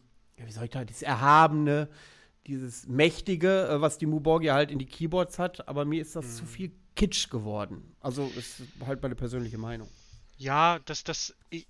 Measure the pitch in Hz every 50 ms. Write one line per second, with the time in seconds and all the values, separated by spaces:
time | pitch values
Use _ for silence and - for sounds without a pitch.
0 | _ _ _ _ _ _ _ - 117 113 104 110 120 117 - 131 123 110 - -
1 | - 147 131 110 135 143 147 156 160 151 156 151 151 147 147 147 151 147 - -
2 | - - - - - _ _ _ _ - 139 131 131 120 117 - - - 123 139
3 | 156 170 - - - 202 185 156 175 185 190 190 185 - 151 143 160 151 147 -
4 | 160 151 156 156 143 160 160 165 160 151 135 143 147 139 143 135 131 - - -
5 | 165 160 175 185 175 175 - - 180 180 - - - - 139 143 143 147 160 165
6 | 156 156 - 165 131 120 117 113 113 113 - - 190 165 - - - _ _ -
7 | 208 180 - - - - - 117 107 107 104 104 101 - 95 - - - - _
8 | - 139 123 143 139 127 120 123 117 - - - 127 - - - 123 131 139 123
9 | - 131 120 - 131 117 123 127 120 117 117 110 110 117 120 113 107 - - -
10 | - - - - - - - - 131 135 139 151 165 170 175 156 - - 151 -
11 | - - 156 - - - - _ _ _ 165 165 -